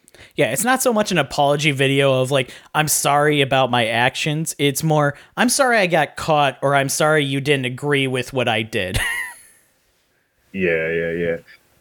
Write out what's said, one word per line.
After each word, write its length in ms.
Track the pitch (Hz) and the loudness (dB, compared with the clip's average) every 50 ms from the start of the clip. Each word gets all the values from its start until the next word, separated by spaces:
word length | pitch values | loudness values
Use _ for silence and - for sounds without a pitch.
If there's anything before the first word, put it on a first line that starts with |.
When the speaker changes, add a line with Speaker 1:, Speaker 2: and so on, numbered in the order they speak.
| _ _ - - - - _ | _ _ -20 -20 -20 -12 _
Speaker 1:
Yeah, 100 | - 147 113 113 | -2 -2 0 0
it's 120 | - 190 | -2 0
not 180 | 240 262 254 - | 0 0 2 2
so 100 | 254 233 | 0 2
much 200 | 214 208 - 196 | 2 0 0 0
an 60 | 170 | 0
apology 520 | 139 - - - 147 143 147 147 143 160 | 0 0 0 0 2 2 2 2 2 0
video 500 | 139 131 139 135 135 139 139 139 131 131 | 2 2 2 2 2 2 4 2 2 2
of, 100 | 131 127 | 0 0
like, 200 | 143 135 131 - - - - - - | 0 -2 -2 -2 -8 -16 -18 -4 -2
"I'm 140 | 151 156 147 | -2 0 0
sorry 520 | - - - 151 143 147 147 151 151 147 | 0 0 0 2 2 2 2 2 2 2
about 300 | 135 131 139 131 131 123 | 2 2 2 2 2 2
my 160 | 123 120 117 | 2 0 0
actions." 680 | 110 113 117 120 131 - - - 160 147 156 160 - - - | 2 2 2 2 0 0 -2 -4 -4 -2 -4 -4 -6 -4 0
It's 240 | 147 143 139 - - | 0 0 0 0 0
more, 340 | 160 156 151 147 143 139 - - - _ | 0 2 2 2 0 -2 -6 -12 -12 _
"I'm 120 | - 202 247 | -2 -2 0
sorry 300 | - - 277 254 233 220 | 2 2 2 2 2 2
I 80 | 196 | 2
got 300 | 175 165 165 147 139 - | 2 2 0 0 0 -4
caught," 420 | - - - 156 147 147 135 131 - | -6 -2 0 2 2 2 2 0 -2
or, 140 | - 139 143 | -2 0 2
"I'm 140 | 139 139 139 | 2 0 0
sorry 360 | - - 160 151 156 156 143 | 0 0 0 2 2 2 0
you 160 | 135 135 139 | 0 -2 -4
didn't 260 | 135 143 147 135 127 | 0 0 0 0 0
agree 400 | 123 131 127 143 147 143 139 135 | -4 -6 -6 -2 -2 0 0 0
with 260 | 131 127 127 120 - - | 0 -2 -4 -4 -4 -4
what 160 | 131 120 120 | -2 0 0
I 140 | 113 110 113 | 0 -2 -2
did." 360 | 110 - 110 95 90 98 - - | -4 -4 -4 -4 -2 -2 -4 -4
<laughs> 40 | - - - - - - - - _ _ _ _ _ _ _ _ _ _ _ _ _ _ _ _ _ _ _ _ _ - | -4 -4 -6 -8 -12 -14 -20 -20 _ _ _ _ _ _ _ _ _ _ _ _ _ _ _ _ _ _ _ _ _ -6
Speaker 2:
Yeah, 360 | 98 92 87 82 80 80 80 | -4 -2 0 0 0 -2 -2
yeah, 200 | 82 82 82 82 | -4 -4 -4 -4
yeah. 260 | 82 85 87 85 82 85 - - - _ _ _ _ _ | -4 -4 -4 -4 -4 -6 -10 -16 -20 _ _ _ _ _